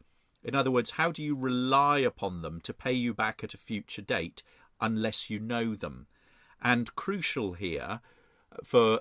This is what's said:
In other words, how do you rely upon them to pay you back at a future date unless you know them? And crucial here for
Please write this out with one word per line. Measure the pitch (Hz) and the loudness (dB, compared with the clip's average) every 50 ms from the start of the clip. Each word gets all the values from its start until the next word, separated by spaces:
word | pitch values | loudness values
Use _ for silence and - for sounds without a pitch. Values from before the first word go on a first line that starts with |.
| - _ _ _ _ _ - _ - | -20 _ _ _ _ _ -20 _ -8
In | 123 123 | -2 0
other | 139 127 131 | 2 2 4
words, | 127 123 113 - | 2 2 2 0
how | - - 160 175 | -2 0 0 0
do | 156 156 | 0 -2
you | 151 147 147 | -2 -2 -2
rely | 131 131 127 123 127 127 131 135 139 143 143 143 143 | -2 0 0 0 0 2 4 4 6 6 6 4 4
upon | 131 113 - - - 95 90 87 | 2 0 0 -2 -6 -4 -4 -4
them | 80 80 82 85 | -6 -6 -8 -8
to | - - - | -8 -10 -10
pay | - - 127 | -6 -4 -2
you | 131 127 120 120 107 | 0 0 0 0 0
back | 117 110 110 - - | 0 0 0 0 -4
at | - 104 - | -10 -12 -12
a | - | -14
future | - - 113 101 - - - 110 | -10 -6 -6 -6 -6 -8 -12 -12
date | 101 - 123 92 85 78 - - - _ _ _ - _ _ - | -4 -2 -2 -2 -2 -4 -8 -16 -20 _ _ _ -20 _ _ -4
unless | 110 113 113 110 110 110 - - - - | -2 0 0 0 0 0 -2 -4 -6 -6
you | 110 107 | -6 -6
know | 110 113 120 117 117 113 107 | -4 -4 -2 -2 0 -2 -2
them? | 101 95 78 65 64 - _ _ _ _ _ _ _ _ _ - - | -4 -6 -8 -10 -12 -18 _ _ _ _ _ _ _ _ _ -16 -2
And | - 123 123 120 117 - - | 2 2 2 2 2 -2 -6
crucial | - - 190 202 185 160 - - 131 107 92 87 | -6 -4 -4 -4 -2 -2 -2 -2 -2 -2 -2 -4
here | 85 101 87 78 69 64 82 107 117 _ - - _ _ _ _ _ _ _ - - | -4 -4 -4 -4 -4 -4 -6 -8 -8 _ -18 -20 _ _ _ _ _ _ _ -16 -16
for | - - - 120 113 110 113 - | -6 4 6 6 8 8 6 4